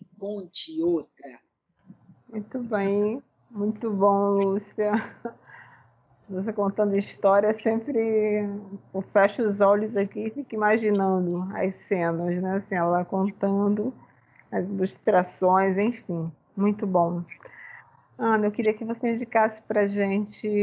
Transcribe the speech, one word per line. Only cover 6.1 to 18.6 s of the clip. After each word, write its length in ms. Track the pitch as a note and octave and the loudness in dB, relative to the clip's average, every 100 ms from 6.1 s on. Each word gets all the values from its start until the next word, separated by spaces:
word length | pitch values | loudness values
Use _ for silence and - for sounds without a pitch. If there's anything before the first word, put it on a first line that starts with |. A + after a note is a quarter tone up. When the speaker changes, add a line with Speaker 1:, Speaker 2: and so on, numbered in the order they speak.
| _ - | _ -12
Speaker 2:
Você 220 | F#3 G3+ | -8 -6
contando 460 | G#3 G3 G3 G#3 G3 | -2 -2 0 0 0
história, 560 | G3+ - G3 G3 G#3 | -2 0 4 6 4
sempre 880 | A3 A3+ A3+ A3+ C4+ A3+ A3 G#3+ G#3 G#3 G3+ G3 G3 - | 2 0 0 -2 -2 2 2 2 0 -2 -6 -10 -16 -10
eu 80 | F#3+ F#3+ | -8 0
fecho 280 | G#3 G3+ A#3 | 4 4 2
os 200 | A3 G3+ | 0 4
olhos 340 | G3+ G3+ G#3+ A3+ | 4 4 2 -2
aqui 320 | G3 G#3+ A3 | -2 -4 -8
e 20 | |
fico 240 | A3+ C4+ | -8 -8
imaginando 920 | G#3+ G#3 A3 G#3+ G3+ F#3+ F#3 F3+ F3 F#3 G3+ | -2 2 2 2 2 2 2 0 -2 -4 -4
as 180 | F#3 F#3 | -4 -4
cenas, 680 | - F#3 E3+ E3 F3 F3 | -4 -2 0 -2 -2 -2
né? 160 | F#3 G3 | -2 -4
Assim, 180 | - F#3 | -2 -2
ela 300 | E3+ F3 F3 | 2 0 0
contando, 880 | F#3+ G3 - G3 G3 G3+ G#3 A#3 - - _ _ _ - | -2 -2 0 -2 0 0 0 -4 -8 -18 _ _ _ -8
as 160 | G3+ F#3 | -6 -4
ilustrações, 1120 | G3 F#3 - - F#3+ F3+ - F#3 F#3 G3 F#3 | -4 -4 -4 2 2 2 0 2 4 4 0
enfim, 520 | G#3+ A#3+ - E3+ D#3+ - _ - | -2 -4 -6 -6 -6 -10 _ -2
muito 280 | G3+ G#3 G3+ | -2 0 0
bom. 380 | F3+ E3+ F3 F3 - - - - - - _ _ - | 2 2 -2 -8 -16 -20 -20 -20 -20 -20 _ _ -4
Ana, 280 | A#3 A3 G#3 | 0 2 2
eu 40 | |
queria 220 | G#3 | 0